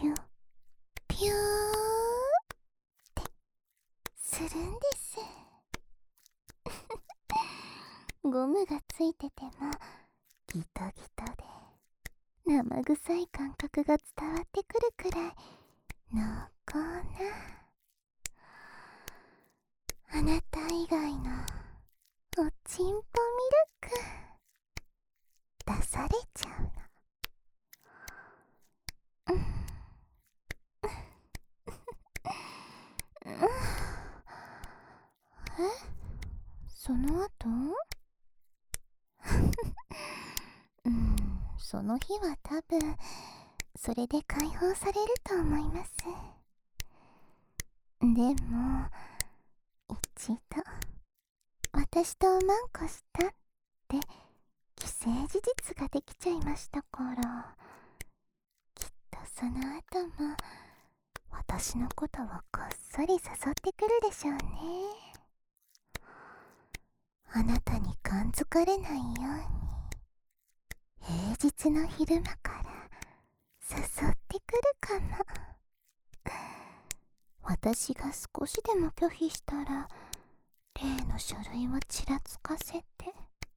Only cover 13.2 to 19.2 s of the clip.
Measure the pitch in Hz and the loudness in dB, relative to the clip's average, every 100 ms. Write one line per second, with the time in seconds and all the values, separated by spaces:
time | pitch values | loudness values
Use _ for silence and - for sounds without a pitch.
13.2 | 349 - 277 277 294 - 294 302 - - | -2 -4 -6 -4 -4 0 4 4 2 -8
14.2 | 311 320 339 - 392 466 466 - 370 330 | -4 -2 -2 -4 0 2 2 0 -2 -2
15.2 | 339 - - - - _ - - - 220 | -4 -8 -18 -20 -20 _ -20 -20 -4 0
16.2 | 214 220 - - - 302 320 349 381 - | 0 -2 -6 -12 -6 -4 -2 -4 -4 -4
17.2 | 392 - - - - _ _ _ _ _ | -4 -6 -12 -16 -20 _ _ _ _ _
18.2 | - - - - - - - - - - | -10 -10 -20 -20 -20 -20 -20 -20 -20 -20